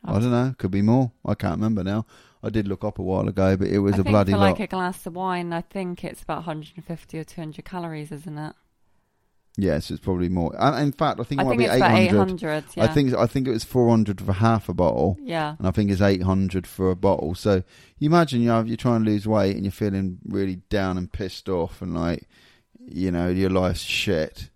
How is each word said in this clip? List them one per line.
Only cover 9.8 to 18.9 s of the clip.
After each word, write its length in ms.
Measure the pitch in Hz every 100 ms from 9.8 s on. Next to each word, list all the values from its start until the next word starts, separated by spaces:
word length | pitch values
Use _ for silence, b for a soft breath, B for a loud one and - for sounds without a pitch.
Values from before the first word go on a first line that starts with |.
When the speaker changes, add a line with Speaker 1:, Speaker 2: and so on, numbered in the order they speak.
| -
Speaker 1:
it's 100 | 78
probably 280 | - 92 87
more. 240 | 90 82 -
And 240 | 123 131 143
in 40 |
fact, 280 | 131 151 -
I 20 |
think 180 | 117 139
it 20 |
Speaker 2:
I 20 |
Speaker 1:
might 60 | -
Speaker 2:
think 80 | 123
Speaker 1:
be 40 | -
Speaker 2:
it's 100 | 123
about 160 | 185 110
Speaker 1:
eight 120 | 110
hundred. 380 | - 190 185 160
Speaker 2:
eight 80 | 151
hundred, 80 | - -
Speaker 1:
I 80 | 131
Speaker 2:
yeah. 60 |
Speaker 1:
think, 200 | 156 135
I 120 | 117 117
think 200 | 139 131
it 60 |
was 120 | 113
four 240 | - 127 117
hundred 320 | 113 104 98
for 120 | 98
half 360 | 95 113 113 -
a 60 |
bottle. 420 | 87 87 58 80 92
Speaker 2:
Yeah. 320 | 269 165 151 156
Speaker 1:
And 80 | 92
I 40 |
think 200 | 92 101
it's 100 | 95
eight 220 | 101 95
hundred 440 | 92 95 95 92 87
for 240 | - 95
a 60 | 90
bottle. 380 | 98 92 73
So 280 | 92 104 95 92 b b b
you 80 | 147
imagine 320 | 170 160 123
you 80 | 117
have, 160 | 117 113
you're 80 | 110
trying 280 | 127